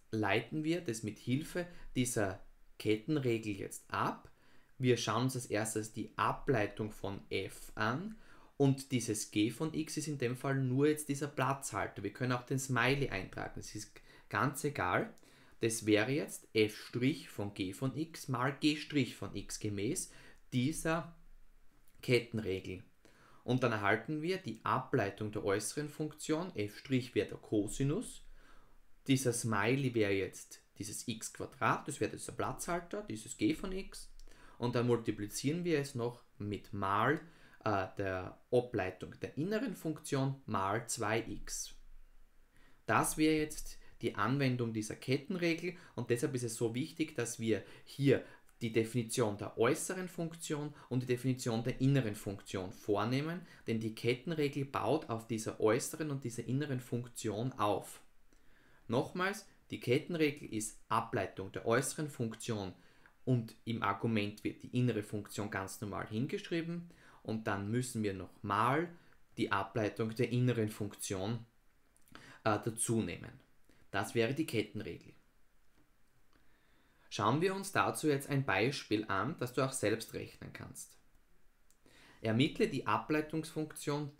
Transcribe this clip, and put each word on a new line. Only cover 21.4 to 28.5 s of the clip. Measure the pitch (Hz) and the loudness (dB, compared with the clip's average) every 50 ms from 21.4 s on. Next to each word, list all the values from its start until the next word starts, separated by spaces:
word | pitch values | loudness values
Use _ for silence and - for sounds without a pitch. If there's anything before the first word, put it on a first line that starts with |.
| - - - - - - - - - - - - | -20 -20 -20 -20 -20 -20 -20 -20 -20 -20 -20 -12
Kettenregel. | - - 127 120 113 - - 110 - 92 95 95 92 95 92 92 - - - - _ - - - - - - - - | 0 4 4 4 4 2 -4 -4 -2 -2 -2 -2 -4 -6 -10 -10 -12 -18 -20 -20 _ -20 -20 -20 -20 -20 -20 -12 -2
Und | - 123 127 | 0 2 2
dann | 127 117 | 4 2
erhalten | 117 107 101 98 107 113 - - 156 151 | 2 2 4 4 4 4 2 -4 -4 -2
wir | 151 170 190 185 | -2 -2 -4 -4
die | - - 110 - - | -4 -8 -10 -4 0
Ableitung | 104 110 123 - - - 127 101 98 101 - 110 107 | 2 2 2 2 2 2 2 2 2 -2 -4 -6 -4
der | 101 104 - | -4 -2 2
äußeren | 104 98 107 107 - - 147 147 147 | 2 2 2 0 -2 -4 -4 -6 -6
Funktion, | 147 - 156 151 - - - - 156 156 180 190 - | -4 -4 -4 -4 -4 -8 -2 0 0 0 0 -4 -4
f | - 104 104 - - | -4 -4 -4 -4 -12
Strich | - - 131 127 120 - - | -2 2 2 2 2 2 2
wäre | 107 95 - | 2 2 2
der | - - | -4 -12
Cosinus, | - - - 107 98 90 - - 135 139 151 208 262 - - - - - - - - - | -4 2 2 2 2 2 0 0 2 2 2 0 -2 -4 -10 -14 -16 -18 -18 -20 -20 -20